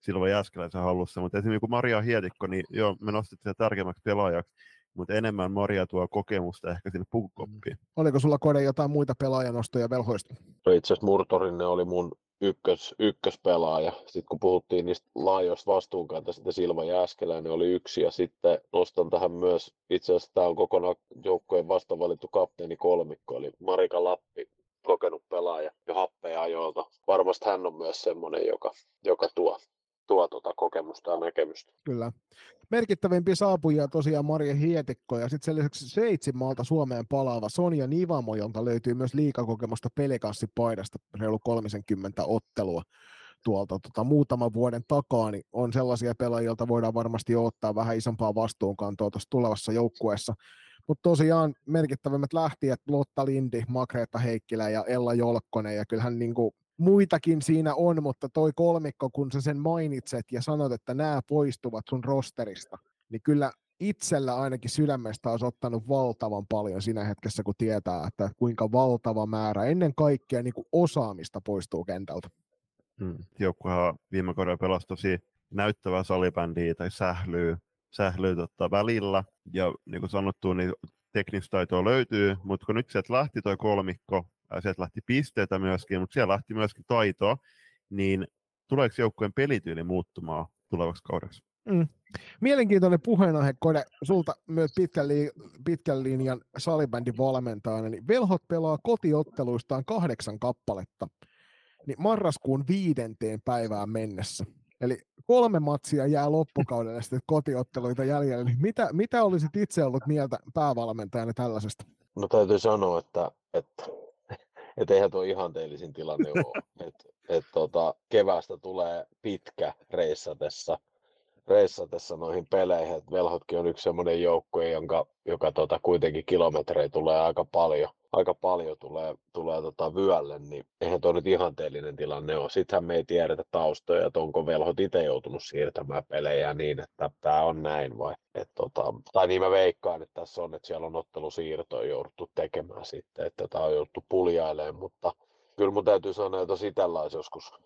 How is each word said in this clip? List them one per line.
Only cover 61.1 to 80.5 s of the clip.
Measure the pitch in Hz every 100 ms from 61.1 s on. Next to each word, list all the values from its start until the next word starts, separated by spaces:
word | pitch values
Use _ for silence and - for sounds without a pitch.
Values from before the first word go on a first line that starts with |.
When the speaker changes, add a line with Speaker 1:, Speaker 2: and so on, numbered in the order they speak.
| 143 -
Speaker 2:
poistuvat | 151 143 120 123 110 -
sun | 131
rosterista, | 120 135 131 - 110 92 - 95 _ _ -
niin | 113
kyllä | - 147 139 - _ -
itsellä | 196 - - 151 135 123
ainakin | 135 127 120
sydämestä | - 147 135 113 107 -
olisi | 117 123
ottanut | - 123 117 110
valtavan | 139 127 113 113 104 101
paljon | 110 104 95
siinä | 104 110
hetkessä, | 104 101 113 -
kun | 104 101
tietää, | 113 107 92 90 85
että | - 101 -
kuinka | 120 113 110
valtava | 120 131 120 117 110 107
määrä | 110 107 101 117
ennen | 175 170 135
kaikkea | 151 139 - 127
niinku | 123 - -
osaamista | 160 175 156 113 92 82 107
poistuu | 101 101 87 82 87
kentältä. | 92 98 87 - - _ _ _ _ _ -
Speaker 1:
Mm, | 95 80 85 -
joukkuehan | 95 85 92 90 87 80 _
viime | 95 90
kaudella | 87 92 90
pelasi | 92 92 -
tosi | 92 98 87 - _ _
näyttävää | 98 104 104 98 92
salibändiä | 92 92 90 87 85 82 85 82
tai | 90
sählyy, | - 92 87 92 85 85 85 - _ _
sählyy | - 98 90 92 87
tota | 85 - 85
välillä, | 98 107 113 98 95 98 _ -
ja | 92 92 - -
niin | 87
kuin | 90
sanottu, | 101 98 - 95